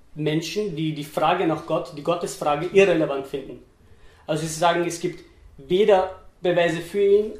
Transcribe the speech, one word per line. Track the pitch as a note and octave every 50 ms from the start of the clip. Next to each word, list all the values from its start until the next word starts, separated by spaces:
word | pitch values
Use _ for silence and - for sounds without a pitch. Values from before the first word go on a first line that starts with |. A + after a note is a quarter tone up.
| - _ -
Menschen, | D3+ D3+ D3+ D3+ D#3+ D#3+ - - G#3 G#3+ G3+ D#3+
die | D3+ D#3+ D#3 D#3
die | D3 C#3+
Frage | - - E3 D3+ D#3 F3+ F3+ F#3+
nach | D#3+ D#3 D#3 -
Gott, | - D#3+ D#3+ D#3+ - D3+
die | C#3+ C#3+
Gottesfrage | E3 E3+ - - - - - - D3+ D3 D3+ E3+ F3+
irrelevant | - G3 G3 F#3 E3+ D#3+ D#3 C#3 C#3 C#3 C3+
finden. | - - C3+ - - - - - _ _ _ _ - - - - - - _ _
Also | - D#3+ D3+ D#3+
sie | D#3+ -
sagen, | - F3 F3 E3+ F3 E3+
es | D#3+ - -
gibt | - F3 - - - - - _ - - -
weder | - C#3 - F3+ F#3+ G#3+ G#3 G3+ F3+ E3 - - - - - - _
Beweise | F3+ F3+ F3 F3 E3+ E3+ D#3+ E3
für | E3 - - G3+ G3+
ihn | G3 G3+ G#3 G#3 A3 -